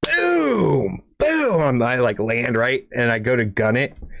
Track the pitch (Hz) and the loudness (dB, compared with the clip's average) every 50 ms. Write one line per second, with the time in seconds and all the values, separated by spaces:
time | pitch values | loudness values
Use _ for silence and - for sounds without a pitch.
0 | - - 640 349 349 349 349 349 320 285 254 220 185 160 143 139 117 98 92 95 | -2 0 0 0 0 2 2 2 2 0 0 0 0 0 0 0 -2 -4 -6 -8
1 | - _ _ _ - 302 320 320 302 262 208 170 156 143 131 123 117 120 123 127 | -14 _ _ _ 0 0 2 2 0 2 2 2 2 2 2 2 0 0 0 2
2 | 123 120 107 - 104 110 113 117 120 117 123 113 113 123 131 131 - _ - - | 2 0 0 0 -2 -2 -2 -2 -2 0 0 0 0 2 0 -2 -4 _ -4 -2
3 | 120 120 117 113 107 113 127 123 117 107 98 - 107 110 110 123 139 - - - | 0 0 0 0 0 0 0 2 0 -2 0 0 0 2 2 2 0 -2 -4 -10
4 | - - - - | -18 -16 -16 -16